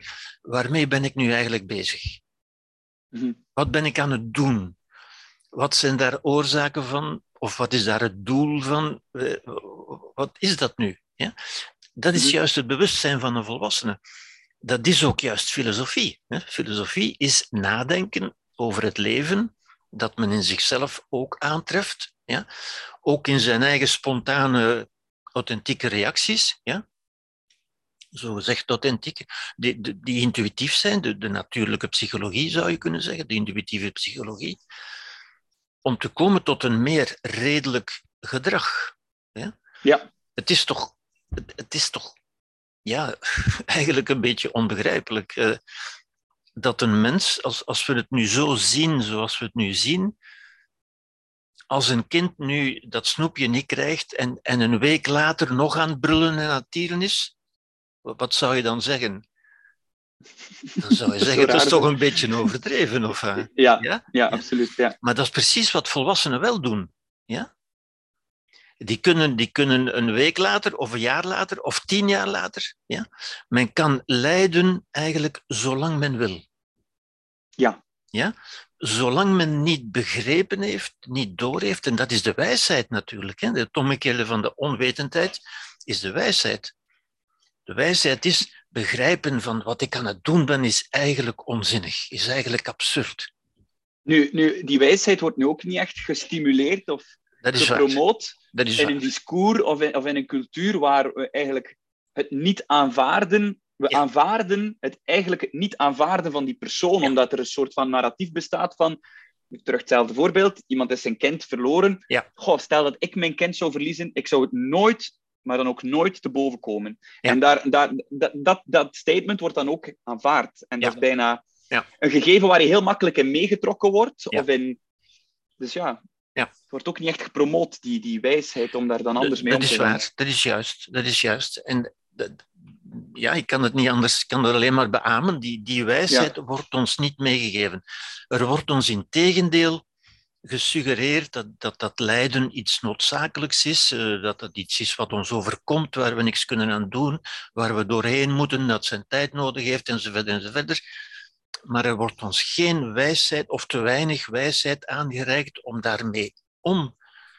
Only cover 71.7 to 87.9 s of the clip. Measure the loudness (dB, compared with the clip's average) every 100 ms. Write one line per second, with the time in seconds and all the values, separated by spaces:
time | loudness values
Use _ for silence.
71.7 | -6 -2 0 2 2 0 -4 -6 -8 -12
72.7 | -12 -8 -8 -8 -12 -14 -14 -2 0 0
73.7 | 2 2 2 0 0 2 4 4 4 4
74.7 | 2 -4 -4 -2 -2 -2 -6 -8 -4 -2
75.7 | -2 -2 0 0 0 -2 -4 -14 _ _
76.7 | _ _ _ _ _ _ _ _ 0 0
77.7 | 0 _ _ _ -2 -2 -4 -14 -20 -20
78.7 | -8 -4 0 2 2 4 4 2 2 2
79.7 | 0 -2 -4 -2 -4 0 0 0 -2 -4
80.7 | -4 -8 _ -8 -6 -6 -4 -4 -2 -4
81.7 | -2 -2 0 0 0 0 0 0 0 2
82.7 | 0 0 -4 -6 -10 -12 -6 -2 -2 -2
83.7 | 0 0 0 0 0 0 0 -2 -2 -4
84.7 | 0 -2 -2 -4 -2 -2 -4 -16 -18 -18
85.7 | -16 -8 -6 -4 -2 0 0 0 -4 -8
86.7 | -20 _ _ _ _ _ _ _ _ -10
87.7 | -2 0